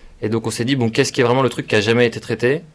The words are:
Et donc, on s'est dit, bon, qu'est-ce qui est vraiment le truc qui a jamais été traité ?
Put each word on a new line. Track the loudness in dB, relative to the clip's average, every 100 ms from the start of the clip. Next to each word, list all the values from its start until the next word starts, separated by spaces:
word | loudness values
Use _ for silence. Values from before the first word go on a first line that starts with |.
| -20 -8
Et | -4
donc, | -4 -4
on |
s'est | -4 -2
dit, | 0
bon, | 0
qu'est-ce | 0 0
qui | 2
est |
vraiment | 2 2
le | 0
truc | -2 -2
qui | 0
a |
jamais | 2 2 2
été | 0
traité ? | -6 -2 0 0 -6